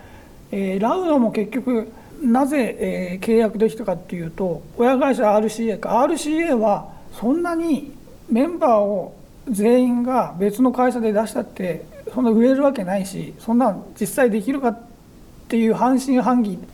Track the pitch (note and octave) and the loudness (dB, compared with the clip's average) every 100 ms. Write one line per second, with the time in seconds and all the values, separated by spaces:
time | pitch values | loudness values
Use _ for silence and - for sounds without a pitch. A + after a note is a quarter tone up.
0 | - - - - - G3+ F#3+ F#3+ A3+ F4+ | -20 -20 -20 -20 -8 -4 -2 0 0 0
1 | F4+ D4 A3+ A3+ G#3 C4+ B3+ A#3 A3 - | 2 2 2 0 -4 -4 -2 -2 -4 -14
2 | - - C#4 A#3+ C#4 D4 G#3+ - F#3+ F3+ | -20 -4 0 2 2 0 -2 -2 -4 -4
3 | F3+ F#3 A3 A3+ A3+ A3 A3 A3 G3+ E3+ | -6 -6 2 2 2 0 -2 -2 -6 -6
4 | - F3+ D#3+ - F#3 D#3 - - A#3+ B3+ | -6 -10 -8 -6 -4 -6 -10 0 2 4
5 | C#4 A#3 G#3+ G#3 G#3+ G#3+ A3+ F#3+ - G#3+ | 2 2 4 4 2 -2 -4 -4 0 2
6 | C#4+ E4 D4+ D#4 E4+ A#3+ G#3+ F#3+ - - | 2 0 -2 -2 0 2 2 0 -4 -18
7 | - - G#3+ D#4+ F4 E4 E4 C4 - - | -18 -6 -2 0 0 -2 -2 -2 -4 -18
8 | - - - A3+ D4+ E4+ D#4 G#3+ G3+ G3+ | -20 -20 -4 0 0 0 2 2 2 -2
9 | D3 - - - - G3 G#3+ B3 B3+ A#3+ | -6 -14 -20 -16 -8 0 2 4 2 0
10 | A#3+ B3+ D3+ D#3+ G3+ G#3 B3+ B3+ B3 A#3+ | 0 0 -2 -2 -2 2 2 4 0 0
11 | A3 G#3 A3 - A3 - F#3 E3 - - | 0 0 -2 -6 -8 -6 -6 -6 -12 -16
12 | - - A#3+ A3+ A#3+ C4+ C#4+ A#3+ F3+ G3 | -8 0 2 4 4 4 2 0 -2 -4
13 | F#3+ E3+ D3+ - - A#3+ B3+ F3+ - - | -4 -8 -10 -10 0 2 2 -2 -10 -8
14 | G#3 - B3+ G#3+ G3+ C#4 B3 G#3+ - - | -4 2 2 2 -2 -2 -2 -4 -14 -20
15 | - - - - - A#3 A3+ F3 A#3+ C4 | -20 -20 -20 -20 -4 0 2 2 2 2
16 | C4+ B3+ A3+ B3 G#3 F3 - | 2 2 4 2 0 -6 -4